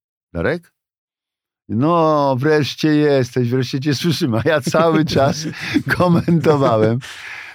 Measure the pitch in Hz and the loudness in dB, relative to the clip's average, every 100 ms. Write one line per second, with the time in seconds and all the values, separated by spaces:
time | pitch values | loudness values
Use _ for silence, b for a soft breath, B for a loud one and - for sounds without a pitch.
0 | _ _ _ 87 95 170 170 _ _ _ | _ _ _ -4 -4 -4 _ _ _ _
1 | _ _ _ _ _ _ - 104 147 175 | _ _ _ _ _ _ -8 -2 0 2
2 | 160 151 139 131 147 151 139 - 156 151 | 2 2 0 0 2 0 0 -2 0 2
3 | 147 139 123 - 117 131 123 139 147 131 | 4 2 0 -2 -2 -2 -2 -4 -4 -2
4 | 175 131 160 113 147 156 - 160 165 156 | -2 -2 0 0 0 0 0 0 2 2
5 | 143 - 139 151 156 - B 156 131 - | 0 2 0 -2 -8 -10 B -4 -2 0
6 | 175 165 - 170 147 147 135 113 107 120 | 2 2 2 0 2 2 2 2 2 0
7 | B B B B B | B B B B B